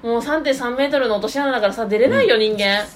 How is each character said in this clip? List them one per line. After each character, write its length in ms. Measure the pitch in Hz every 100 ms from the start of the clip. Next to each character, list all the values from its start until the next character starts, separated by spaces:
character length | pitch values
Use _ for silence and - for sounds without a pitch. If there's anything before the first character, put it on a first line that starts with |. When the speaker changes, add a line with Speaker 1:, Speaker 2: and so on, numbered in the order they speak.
Speaker 1:
も 160 | 233 233
う 40 |
三 200 | 277 311
点 120 | 285
三 200 | 269 247
メ 120 | 247 277
ー 40 |
ト 80 | 277
ル 100 | 247
の 80 | 208
落 60 |
と 60 | 208
し 100 | 277
穴 140 | 277
だ 80 | 247
か 60 | 208
ら 60 |
さ、 100 | 214
出 140 | 214 214
れ 100 | 247
な 140 | 539
い 60 | 480
よ、 80 | 233
Speaker 2:
う 20 |
ん。 20 |
Speaker 1:
人 120 | 214
間。 340 | 208 202 202 208